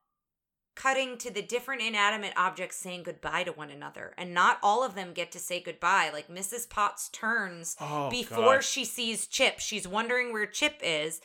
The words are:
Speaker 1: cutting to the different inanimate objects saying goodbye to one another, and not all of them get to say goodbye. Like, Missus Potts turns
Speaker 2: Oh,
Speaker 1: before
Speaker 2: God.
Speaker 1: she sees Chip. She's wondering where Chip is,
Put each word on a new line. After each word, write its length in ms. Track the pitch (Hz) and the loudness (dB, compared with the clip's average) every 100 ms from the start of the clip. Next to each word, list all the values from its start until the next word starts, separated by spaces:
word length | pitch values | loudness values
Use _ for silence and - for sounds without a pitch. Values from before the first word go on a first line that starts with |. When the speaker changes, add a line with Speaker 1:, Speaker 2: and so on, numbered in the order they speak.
| _ _ _ _ _ _ _ | _ _ _ _ _ _ _
Speaker 1:
cutting 420 | - 262 269 262 240 | -2 0 2 0 -4
to 120 | 240 | -8
the 100 | 202 | -6
different 380 | 190 233 240 262 | -2 -4 -2 -4
inanimate 500 | 220 214 202 214 202 - | 0 4 4 4 0 2
objects 400 | 185 180 180 - | 0 0 -8 -8
saying 260 | 185 180 | -10 -10
goodbye 400 | 175 170 151 160 | -10 -10 -4 -2
to 80 | 180 | -2
one 180 | 147 147 | -6 -10
another, 420 | 143 147 - - - | -12 -14 -12 -14 -10
and 160 | 180 | -2
not 240 | 175 196 - | 4 6 6
all 220 | 202 220 | 4 4
of 100 | 254 | 2
them 200 | 190 180 | -2 -8
get 180 | 175 170 | -6 -8
to 60 | 180 | -8
say 200 | - 175 | -6 -6
goodbye. 520 | 175 160 175 190 160 | -6 -2 4 4 4
Like, 160 | 151 151 | 0 -8
Missus 380 | 175 196 233 - | -8 -6 -6 -6
Potts 420 | - 208 - - | 0 0 0 -10
turns 680 | - 220 233 196 170 165 - | -4 0 0 -2 -6 -10 -8
Speaker 2:
Oh, 300 | 147 147 143 | -4 -2 -2
Speaker 1:
before 460 | 247 226 226 226 269 | -2 -2 4 6 6
Speaker 2:
God. 80 | |
Speaker 1:
she 200 | 262 - | 4 -2
sees 420 | 240 - 233 220 - | -4 -4 -4 -4 -2
Chip. 320 | - 247 - | 2 2 2
She's 300 | - 208 180 | -4 -6 -4
wondering 460 | 202 233 247 247 | -2 0 0 0
where 100 | 220 | -2
Chip 360 | 208 - 294 294 | -4 0 0 0
is, 400 | - 156 156 - | -2 0 -2 -6